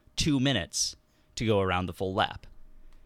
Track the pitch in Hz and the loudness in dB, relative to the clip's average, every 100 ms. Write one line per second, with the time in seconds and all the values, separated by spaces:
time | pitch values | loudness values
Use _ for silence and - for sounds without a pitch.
0 | _ - 160 139 135 120 80 - - - | _ -4 0 2 2 0 -2 -4 -6 -6
1 | _ _ _ - 113 101 95 90 92 85 | _ _ _ -4 2 2 4 0 -2 -4
2 | 95 95 - - - - - - - - | -2 0 0 -2 -18 -20 -20 -20 -20 -20